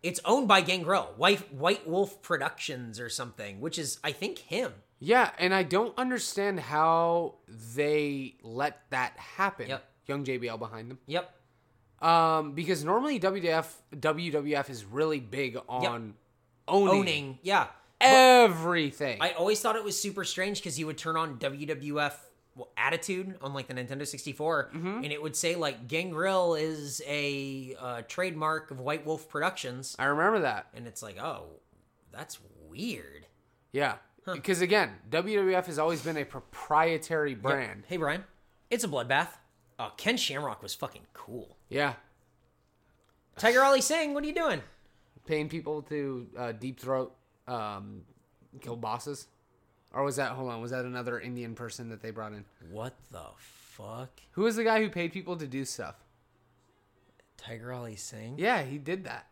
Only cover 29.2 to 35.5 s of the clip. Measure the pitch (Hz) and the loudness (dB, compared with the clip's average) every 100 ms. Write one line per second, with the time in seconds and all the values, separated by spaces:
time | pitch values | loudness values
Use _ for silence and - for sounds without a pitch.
29.2 | - 147 170 185 131 127 135 - 135 147 | -6 -2 -2 -4 -10 -10 -12 -2 2 4
30.2 | 185 220 139 104 - 117 120 - 110 95 | 4 4 2 -2 -8 -16 -14 -12 -14 -8
31.2 | 143 104 76 78 _ _ _ _ _ - | -8 -8 -12 -20 _ _ _ _ _ -16
32.2 | 156 - 101 - 78 98 226 131 71 71 | -14 -16 -20 -20 -16 -10 -8 -8 -12 -20
33.2 | 76 _ _ _ _ 135 139 - _ _ | -20 _ _ _ _ 0 0 -2 _ _
34.2 | - 165 196 175 175 208 143 95 107 156 | -10 -6 -2 2 4 4 4 -4 -2 -2
35.2 | 185 208 190 | 2 2 4